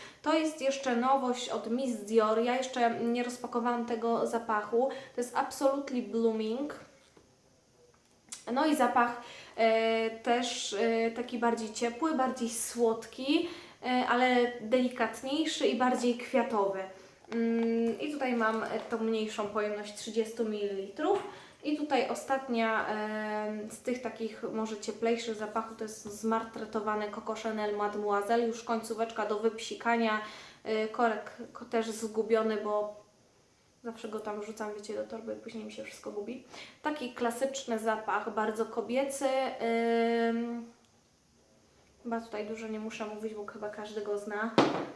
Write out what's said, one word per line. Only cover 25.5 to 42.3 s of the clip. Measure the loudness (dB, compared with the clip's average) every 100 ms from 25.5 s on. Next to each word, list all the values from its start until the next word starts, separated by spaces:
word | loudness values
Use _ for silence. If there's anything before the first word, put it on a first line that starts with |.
| -2 -4 -6
to |
jest | -8 -8
zmartretowany | -12 -4 0 2 0 -8 -4 -2 0 -2 -2
Coco | -6 -6
Chanel | -4 -4 -2 -2 0
Mademoiselle. | -2 0 0 0 2 2 2
Już | -2
końcóweczka | -2 -4 -2 -2 -2 -2 -2
do | 2
wypsikania, | 0 0 -6 -4 0 2 4 2 -2 -12 -18 -12
e, | -2 -2 0
korek | 2 2 2 -6 -12 -14
ko-, | -14
też | -2 0 0
zgubiony, | -4 -2 -2 4 4 4 0
bo | 0 0 0 -6 -20 _ _ _ _ _ _ _
zawsze | -12 -10 -8
go | -6
tam | -6 -6
wrzucam, | -8 -8 -8
wiecie, | -6 -6
do | -6
torby | -6 -8 -8
i | -10
później | -10 -12
mi | -10
się | -12
wszystko | -12 -12 -10
gubi. | -8 -8 -10 -12 -18 -18 -8
Taki | -6 -4 -6
klasyczny | -2 -2 0 -2 -2 -2 0
zapach, | 0 0 0 -2 0
bardzo | -2 0 0 -2
kobiecy. | -2 0 0 0 0 0 2 0 0 0 2 4 4 4 4 2
Ym, | 2 -2 -4 -8 -16 _ _ _ _ _ _ _ _ _ _ _ _
chyba | -6 -6
tutaj | -4